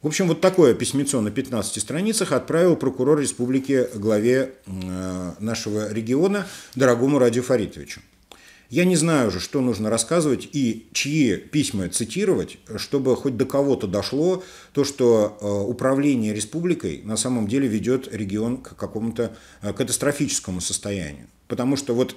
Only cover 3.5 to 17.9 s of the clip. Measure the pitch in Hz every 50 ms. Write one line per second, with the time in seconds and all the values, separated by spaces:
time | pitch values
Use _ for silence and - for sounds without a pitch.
3.5 | 131 135 131 135 139 131 123 - - 110 101 110 107 104 107 120 127 131 131 131
4.5 | 131 - _ - 95 95 92 92 92 92 92 92 92 92 90 87 85 - 101 110
5.5 | 113 107 - 110 104 107 107 104 107 113 110 110 127 143 170 196 196 202 185 180
6.5 | - - - - - 127 135 127 120 117 123 139 147 139 123 120 113 123 123 -
7.5 | 131 120 101 78 - - 69 - - - - _ _ _ _ _ - - - -
8.5 | - - _ _ 117 143 180 185 185 165 151 170 165 143 123 107 87 90 - -
9.5 | - 147 131 123 113 95 110 107 110 113 - - 160 180 156 151 127 98 - -
10.5 | - 151 135 117 110 - - - - - - 139 147 160 143 117 92 - - -
11.5 | - 151 139 - - 98 92 87 - - 117 - - 180 208 196 175 110 - -
12.5 | - - _ - 110 101 - - - 139 131 131 120 - - 139 123 104 131 131
13.5 | - 139 143 143 139 139 - 98 90 104 95 - - 139 156 180 185 180 - -
14.5 | - - - - _ 143 143 139 - - 131 120 117 110 104 104 - - 107 104
15.5 | 101 101 101 98 - - - 131 135 135 143 147 139 120 110 107 107 107 104 -
16.5 | - 156 170 180 170 - - 95 76 67 - 101 110 110 - 131 127 120 107 101
17.5 | 117 139 139 127 107 110 90 117